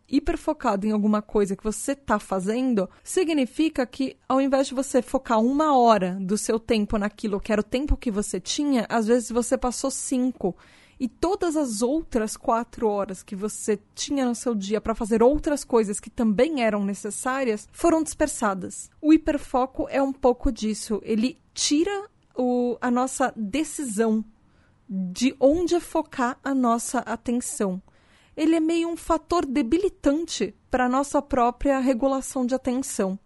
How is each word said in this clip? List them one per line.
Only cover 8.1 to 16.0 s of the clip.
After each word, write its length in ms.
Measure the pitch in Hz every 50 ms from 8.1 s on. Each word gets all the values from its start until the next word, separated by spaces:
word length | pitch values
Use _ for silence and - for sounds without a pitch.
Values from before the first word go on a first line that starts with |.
você 280 | 190 208 202 - - 185
tinha, 460 | - - - - 294 285 269 233 202
às 200 | - - 233 220
vezes 240 | 214 240 254 220 -
você 260 | 226 240 226 - -
passou 340 | - - 247 220 - - 269
cinco. 640 | - - - - 269 247 254 262 - - - 180 - - - - - - - _ _ -
E 60 | 262
todas 500 | 220 - _ - 339 403 392 370 339 294
as 240 | 311 294 240 214 202
outras 560 | 240 240 294 330 - - - 226 214 214 -
quatro 520 | - - 269 226 226 233 - - - 233 214
horas 340 | 208 202 196 208 190 -
que 140 | - - 208
você 420 | 185 208 208 - - - 226 208 202 _ _ _
tinha 320 | - - - 285 277 262
no 80 | 240 240
seu 180 | - - 247
dia 280 | 233 202 190 196 214 208
pra 160 | - 226 220
fazer 260 | - 240 196 233 214
outras 400 | 233 254 302 302 - 311 294 277
coisas 380 | - - 254 226 220 190 208 -